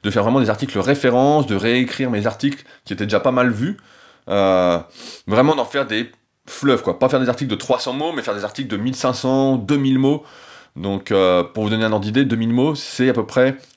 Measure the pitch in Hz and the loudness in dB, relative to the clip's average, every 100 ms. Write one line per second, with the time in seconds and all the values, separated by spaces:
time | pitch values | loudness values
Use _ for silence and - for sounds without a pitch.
0 | 104 104 104 135 110 107 135 104 95 143 | 0 0 2 2 2 0 -4 -2 0 2
1 | 127 123 139 151 135 98 113 123 123 - | 2 4 4 2 0 -2 0 0 0 -4
2 | 131 107 107 107 143 139 - - - 92 | -4 -2 -4 -2 -4 -4 -16 -20 -12 -6
3 | 104 104 131 127 123 107 147 208 _ - | -2 0 2 2 0 0 -4 -6 _ -20
4 | - _ - 101 95 92 90 87 - - | -20 _ -4 0 2 4 2 0 -4 -18
5 | - - - 110 139 147 117 143 135 110 | -18 -14 -2 2 4 2 -2 -4 -2 -4
6 | 113 _ _ _ - - 139 123 - - | -6 _ _ _ -18 -2 2 2 0 0
7 | 131 135 127 113 135 101 - 123 131 131 | 2 2 0 -2 -4 -6 -2 -2 -2 -4
8 | 160 147 113 101 101 - 127 104 120 131 | -4 -4 -6 -6 -8 -8 -8 -4 -4 -2
9 | 131 123 131 135 135 131 101 147 135 131 | -2 0 0 2 2 0 0 0 2 2
10 | 135 147 - - - - - - 98 98 | 2 0 -6 -20 -20 -20 -18 -8 -4 -4
11 | 95 98 92 90 85 113 107 110 113 107 | 0 2 4 4 0 -2 -2 0 0 0
12 | 104 120 139 117 113 120 143 147 - - | 0 0 0 0 0 2 0 -2 -8 0
13 | 127 117 107 127 127 135 - | 0 0 0 2 0 0 -14